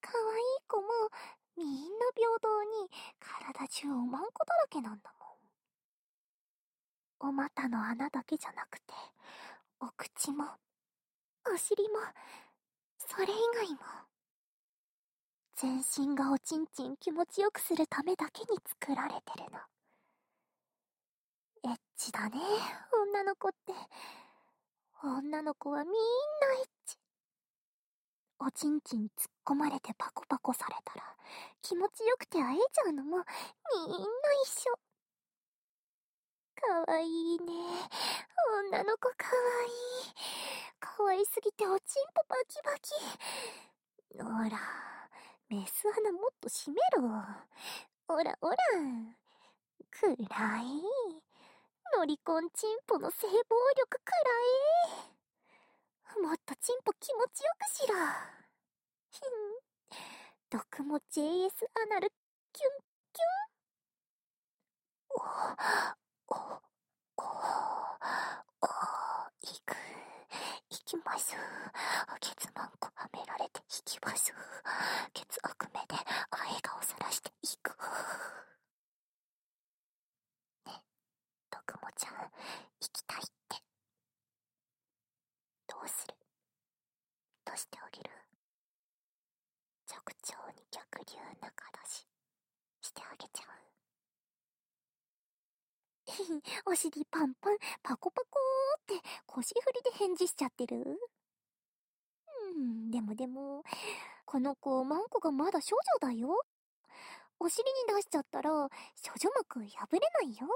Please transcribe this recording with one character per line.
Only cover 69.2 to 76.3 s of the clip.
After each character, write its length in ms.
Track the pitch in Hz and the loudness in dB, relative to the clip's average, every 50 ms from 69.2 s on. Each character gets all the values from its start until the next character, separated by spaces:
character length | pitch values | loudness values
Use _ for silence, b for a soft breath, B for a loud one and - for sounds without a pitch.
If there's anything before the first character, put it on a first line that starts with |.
| - - _ _ - | -6 -6 _ _ -12
行 180 | - - - _ | -12 -12 -10 _
く。 120 | - - B B B B B B B B B B B B B B B B B B _ | -6 -6 B B B B B B B B B B B B B B B B B B _
行 140 | - - - | -12 -12 -8
き 120 | - - 339 | -6 -8 -6
ま 180 | - - - - | -4 -4 -2 -2
す。 180 | - - - - - - - - - - B B B B B B B - - - | -2 -2 -2 -4 -6 -6 -8 -8 -10 -8 B B B B B B B -2 -6 -6
ケ 140 | - - - | -6 -8 -6
ツ 120 | - - - - | -8 -10 -10 -6
マ 100 | - - | -8 -8
ン 80 | - - - | -8 -6 -10
コ 120 | - - _ | -10 -10 _
は 140 | - - - - | -8 -10 -8 -8
め 120 | - - | -10 -8
ら 100 | - - - | -6 -4 -4
れ 100 | - - | -4 -4
て 100 | _ - - _ | _ -12 -12 _
引 120 | - - - | -10 -8 -6
き 160 | - - - | -6 -6 -4
ま 140 | - - - | -4 -4 0
す。 180 | - - - - B B B B B B B B B B B B B B B B | 0 0 0 0 B B B B B B B B B B B B B B B B
ケ 120 | - - | -12 -10
ツ 120 | _ - - - | _ -8 -6 -6
悪 260 | - - _ - - - | -6 -4 _ -8 -6 -4
目 80 | - - | -8 -6
で、 80 | - - | -4 -4
あ 420 | - - - - - - - | -4 -2 -2 -2 -2 -2 -4